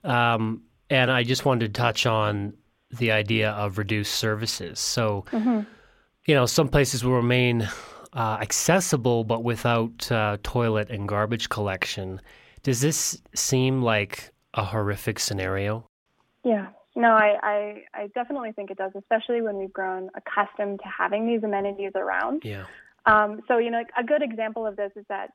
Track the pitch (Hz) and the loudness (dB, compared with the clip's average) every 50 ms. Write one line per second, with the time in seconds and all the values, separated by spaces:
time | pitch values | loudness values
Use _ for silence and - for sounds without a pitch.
0 | - 180 120 120 120 117 117 110 110 110 110 113 - _ _ _ _ _ 135 131 | -2 0 2 4 4 4 2 2 0 -2 -2 -6 -10 _ _ _ _ _ 2 4
1 | 127 123 131 123 120 120 131 123 - 143 131 120 117 107 101 - 120 120 113 - | 4 4 4 2 2 2 0 2 2 2 2 2 0 -2 -2 0 0 0 0 2
2 | - 123 113 110 107 104 104 101 101 101 101 _ _ _ _ _ _ _ - 117 | 0 2 2 2 2 0 0 -2 -4 -6 -8 _ _ _ _ _ _ _ -6 -2
3 | 120 113 110 107 107 101 113 110 107 107 107 104 104 104 92 104 104 95 110 107 | 0 2 2 2 2 2 2 2 2 0 0 -2 -4 -4 -2 -4 -2 -2 -2 -2
4 | 101 - - - - 110 107 107 113 113 - - 92 85 - - - - - 127 | -2 -2 -4 -2 0 -2 -2 -2 -4 -6 -6 -6 -8 -10 -8 -6 -4 -2 -2 0
5 | 117 110 104 98 - - - 226 214 254 240 214 208 - - - _ _ _ _ | 0 0 0 -2 -6 -4 -4 -2 0 2 0 0 -2 -6 -14 -20 _ _ _ _
6 | _ _ _ _ _ - 156 139 123 120 - - 156 135 - 151 139 131 - 123 | _ _ _ _ _ 4 4 4 4 4 4 2 2 4 4 4 4 4 0 -2
7 | 117 127 127 123 117 120 123 127 123 123 120 117 110 98 - - - - - - | 0 2 2 2 4 4 4 4 4 4 2 2 0 -2 -6 -10 -14 -16 -18 -20
8 | - - - 123 113 110 110 107 107 - - - - - 165 190 180 - - 135 | -20 -12 -4 -2 -2 -2 -2 -4 -4 -4 -2 0 2 4 4 4 4 2 -2 0
9 | 113 127 120 117 113 107 113 117 117 120 117 110 - 123 120 117 113 117 117 - | 2 2 2 2 2 0 -2 0 0 -2 -2 0 2 2 2 2 2 -2 -4 -10
10 | - - 123 113 107 104 104 101 - - - 123 117 113 110 107 107 - 117 101 | -4 -2 0 0 2 0 -2 -4 -6 -4 -2 0 2 2 2 0 -2 -2 -6 -6
11 | 101 101 104 104 107 107 117 113 - - - 113 104 101 95 90 - - - - | -4 -2 0 0 0 0 0 -4 -4 -6 -4 -4 -2 -2 -2 -4 -4 -6 -6 -6
12 | 95 92 95 92 - - - - - - _ - _ 139 127 117 135 151 151 - | -8 -8 -10 -12 -14 -18 -20 -20 -20 -20 _ -6 _ -2 0 2 2 0 0 0
13 | - - - - _ _ - - - - 139 127 127 131 131 131 123 117 110 107 | -2 -4 -4 -6 _ _ -6 -4 -2 0 2 2 2 2 2 2 2 2 2 2
14 | 101 98 - - - - _ _ _ _ - - 104 92 104 110 104 101 101 - | 0 -2 -6 -14 -14 -18 _ _ _ _ -4 -4 -4 -2 -2 0 0 0 -2 -2
15 | - - 107 - - - 107 98 95 92 95 98 98 104 107 113 117 _ _ _ | -4 -4 -4 -2 -4 -4 -2 -2 -2 -2 -2 -2 -2 -2 -4 -6 -8 _ _ _
16 | _ _ _ _ _ _ _ _ _ 247 226 202 190 - - - _ _ _ 240 | _ _ _ _ _ _ _ _ _ 0 0 0 0 -8 -14 -20 _ _ _ 2
17 | 233 233 220 220 214 208 208 - - 214 208 208 208 208 208 214 - - - - | 4 6 6 6 6 6 4 2 0 -2 -2 -2 -4 -6 -10 -14 -18 -14 -12 -10
18 | 208 208 _ 247 240 247 285 277 240 220 220 - 202 196 196 190 190 190 190 196 | -10 -8 _ -8 -6 -4 -6 -6 -6 -8 -8 -10 -10 -10 -6 -6 -6 -6 -6 -10
19 | 196 _ 233 220 220 - 240 233 226 220 208 196 190 190 - - 190 185 185 185 | -2 _ 0 0 0 0 -2 0 0 -2 -4 -4 -6 -8 -6 -6 -6 -4 -4 -6
20 | 185 190 - - _ - - 214 202 202 - - 208 202 202 196 - 190 185 - | -8 -10 -12 -14 _ -4 0 0 0 -2 -2 -6 -4 -4 -4 -8 -10 -12 -6 -4
21 | 185 175 196 214 226 233 233 226 214 214 202 196 196 202 196 196 196 196 190 190 | -2 0 0 0 0 0 0 0 0 -2 -2 -2 -2 -4 -4 -6 -8 -4 -4 -4
22 | 190 196 190 180 208 240 262 311 - 110 104 98 95 - - - - - _ _ | -2 -2 -2 -2 -2 -2 -2 -4 -4 -6 -8 -8 -10 -14 -18 -20 -20 -20 _ _
23 | _ 220 214 214 214 208 214 220 233 - 254 233 240 233 233 233 233 233 - 240 | _ 6 6 6 6 2 -2 -8 -2 2 2 2 2 2 -2 -4 -4 -4 -4 -4
24 | 247 233 294 294 294 254 226 220 220 220 220 233 220 214 196 196 202 196 196 208 | 0 2 2 2 2 -2 -4 -6 -6 -6 -6 -6 -6 -6 -4 -4 -6 -6 _ -12
25 | 202 _ 202 196 196 - _ | -10 _ -8 -8 -8 -10 _